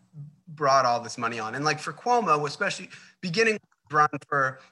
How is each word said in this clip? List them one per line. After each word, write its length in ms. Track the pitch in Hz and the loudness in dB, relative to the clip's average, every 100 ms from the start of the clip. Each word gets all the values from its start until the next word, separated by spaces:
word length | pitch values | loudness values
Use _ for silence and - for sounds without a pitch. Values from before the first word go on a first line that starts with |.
| _ 151 147 - - | _ -18 -18 -18 -16
brought 380 | 151 139 135 123 | -2 4 4 4
all 140 | 120 | 0
this 180 | 113 123 | -2 -6
money 200 | 113 117 | -4 -4
on. 160 | 110 | -6
And, 100 | 131 | -4
like, 140 | 151 147 | -2 -2
for 140 | 165 | -6
Cuomo, 540 | 151 240 240 185 151 143 | -6 0 2 2 0 0
especially 420 | - 196 - 185 - - - | -2 -4 -4 -12 -20 -20 -10
beginning 380 | 185 190 226 208 | -4 2 2 0
to 380 | _ _ - 151 | _ _ -2 2
run 120 | 151 143 - | 2 0 -2
for 320 | 143 131 131 - | 0 0 -2 -20